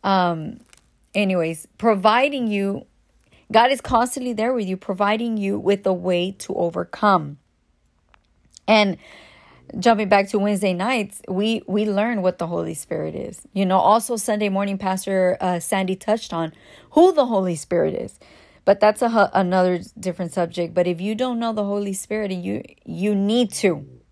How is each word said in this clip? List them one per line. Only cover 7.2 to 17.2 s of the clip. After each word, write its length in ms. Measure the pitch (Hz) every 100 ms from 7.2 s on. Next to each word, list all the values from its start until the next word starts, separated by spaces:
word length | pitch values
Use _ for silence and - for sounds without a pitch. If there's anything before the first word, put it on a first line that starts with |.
| 147 143 _ _ _ _ _ _ _ _ _ _ _ - -
And 300 | 214 202 - - - - - - - - -
jumping 300 | 233 220 202
back 180 | 202 196
to 100 | 208
Wednesday 340 | 208 202 196
nights, 480 | 175 208 262 196 - -
we, 320 | 185 214 226 -
we 200 | 202 214
learn 360 | 196 220 226
what 160 | 185 180
the 100 | 170
Holy 260 | 170 165
Spirit 420 | 160 - 156 156 156
is. 260 | - - -
You 120 | 190 190
know, 120 | 185
also 400 | - 220 226 233
Sunday 320 | - 208 208
morning, 280 | 190 202 196
Pastor, 600 | 196 190 196 190 185 185
uh, 220 | 180 175
Sandy 340 | - 196 190 190
touched 380 | - 220 -
on 180 | 165 160 - - - -
who 220 | - 359
the 140 | 320